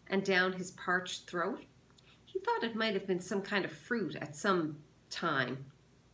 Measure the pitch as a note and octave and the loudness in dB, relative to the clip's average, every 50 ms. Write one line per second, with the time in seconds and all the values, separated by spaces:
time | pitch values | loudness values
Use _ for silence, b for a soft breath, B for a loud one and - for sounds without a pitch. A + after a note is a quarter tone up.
0 | B - F#3+ G3 F#3+ G3 G3 F3+ F#3 F#3+ F#3+ F3+ F#3 - - - - - F3+ F3+ | B 0 0 0 2 4 4 4 4 4 2 -2 -6 -8 -8 -6 -2 0 2 2
1 | F3+ F3+ - - - - - F3 E3+ F#3+ B3+ D4+ - - _ - - _ - B | 0 -2 -6 -10 -10 -6 -2 -2 0 0 -2 -4 -8 -16 _ -20 -20 _ -20 B
2 | B B B B B - - F#4+ - - A#4 A4+ - A3+ A3+ G#3+ A3 A3 G#3 F#3+ | B B B B B -10 -8 -4 -2 0 0 0 0 -2 0 0 0 2 2 0
3 | F#3 - F#3+ F3 F3+ - A3 G3 G3 - G#3+ G3+ E3+ D#3+ - - - - A#3+ A#3 | 0 0 0 0 0 -2 -2 -2 -2 0 0 0 0 -2 -6 -10 -4 -2 -2 0
4 | G3+ D3+ - - - - - - - G#3 F#3+ F3+ D#3+ D3+ D3+ - - - - - | 0 -2 -4 -6 -8 -8 -6 0 2 4 4 4 4 0 -2 -6 -12 -20 -20 -20
5 | _ _ - - - E3+ D3+ C3+ B2+ A#2+ B2 C3+ - - - - - _ _ - | _ _ -8 -2 0 2 2 2 2 0 -2 -6 -8 -12 -18 -20 -20 _ _ -20
6 | _ _ | _ _